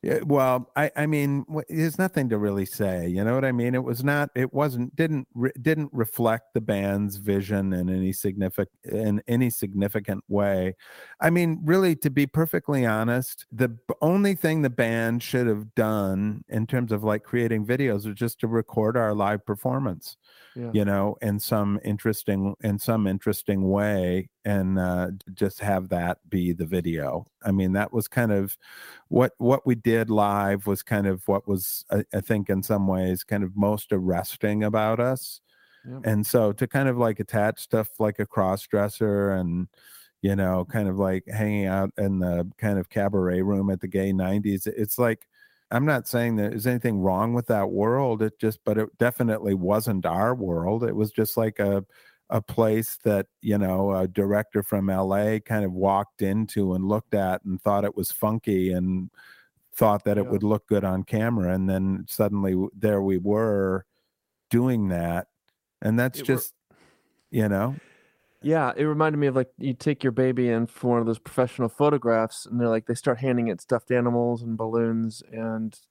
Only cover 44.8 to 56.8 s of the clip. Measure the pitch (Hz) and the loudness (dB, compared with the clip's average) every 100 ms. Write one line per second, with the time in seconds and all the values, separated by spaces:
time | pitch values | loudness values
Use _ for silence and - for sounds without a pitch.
44.8 | 107 - 120 113 _ _ _ _ _ 117 | -6 0 0 0 _ _ _ _ _ 0
45.8 | 147 139 - 120 117 110 104 - 110 123 | 2 0 0 0 0 0 0 -2 -2 0
46.8 | 120 104 92 92 110 120 117 110 98 95 | 0 0 2 2 0 0 0 0 0 0
47.8 | 107 127 135 110 110 - 113 107 - 107 | 2 2 0 0 -2 0 -2 -2 -2 0
48.8 | 107 _ 120 - 120 110 107 98 90 104 | -2 _ 0 2 0 2 0 0 2 2
49.8 | 113 95 85 87 107 127 95 85 85 110 | 2 -2 0 2 2 0 -2 0 0 0
50.8 | 117 104 107 - 110 - 110 - 101 98 | -2 0 -2 0 0 2 -2 0 0 0
51.8 | 95 _ - _ _ 120 - - 113 110 | -2 _ -20 _ _ -4 -4 2 2 4
52.8 | 113 - - 101 98 _ 110 104 95 92 | -2 -2 0 0 0 _ -2 0 2 2
53.8 | 98 95 95 92 98 104 107 107 98 101 | 2 0 0 0 2 2 0 -2 0 -2
54.8 | 98 95 95 98 104 110 - 110 101 90 | 0 0 2 2 2 0 -2 -2 -2 0
55.8 | 98 98 104 _ 98 101 110 - 95 92 | 2 2 0 _ -2 0 -2 0 0 0